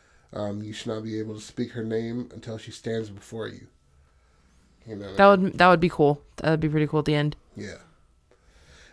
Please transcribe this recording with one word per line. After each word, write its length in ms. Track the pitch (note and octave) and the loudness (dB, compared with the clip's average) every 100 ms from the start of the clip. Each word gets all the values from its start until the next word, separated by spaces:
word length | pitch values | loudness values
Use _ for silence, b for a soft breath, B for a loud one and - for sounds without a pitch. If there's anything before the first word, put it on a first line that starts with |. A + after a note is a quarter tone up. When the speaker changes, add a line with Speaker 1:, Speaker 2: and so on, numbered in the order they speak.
| _ _ _ | _ _ _
Speaker 1:
Um, 300 | - G#2 G2+ | -8 -6 -6
you 100 | G#2+ | -10
should 140 | G#2+ A#2+ | -10 -6
not 160 | A2 | -6
be 140 | A2 A2 | -6 -6
able 160 | G#2+ | -6
to 60 | G#2+ | -10
speak 300 | - - A#2 | -10 -8 -6
her 120 | A#2+ | -6
name 460 | A2 A2+ A#2 A#2+ A#2+ | -4 -4 -4 -6 -10
until 240 | - - A2 | -12 -12 -12
she 140 | - | -12
stands 400 | - A2+ A2+ G#2+ | -12 -6 -6 -6
before 380 | G2 - A2+ G#2+ | -12 -14 -12 -10
you." 180 | F#2+ - _ _ _ _ _ _ _ _ _ _ _ - | -12 -20 _ _ _ _ _ _ _ _ _ _ _ -16
You 100 | G#3 | -12
know 100 | G3+ | -6
what 80 | G3 | 4
Speaker 2:
That 80 | G3 | 6
Speaker 1:
I 80 | G3 | 8
mean? 80 | |
Speaker 2:
would, 140 | F#3+ - | 4 4
that 100 | F3+ | 6
would 120 | F3 | 6
be 100 | F3 | 4
cool. 320 | - C#3+ D3 - - | 4 4 2 -4 -4
That 140 | - | 0
would 80 | D#3+ | 0
be 100 | D#3+ | 0
pretty 160 | D3+ D3+ | 0 0
cool 140 | D#3 | 0
at 40 | |
the 100 | D3+ | 0
end. 220 | D3+ D3 - _ | 0 0 -4 _
Speaker 1:
Yeah. 240 | - G2+ - - _ _ _ _ b b b b b b | -16 -14 -14 -20 _ _ _ _ b b b b b b